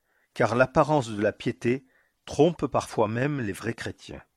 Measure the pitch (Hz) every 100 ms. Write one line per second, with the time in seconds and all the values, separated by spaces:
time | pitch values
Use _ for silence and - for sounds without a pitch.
0 | _ _ _ - 113 120 127 160 143 151
1 | 113 104 104 - 127 - 117 135 - _
2 | _ _ - - 165 170 143 117 - -
3 | 107 117 139 139 104 90 107 - 104 -
4 | - 71 -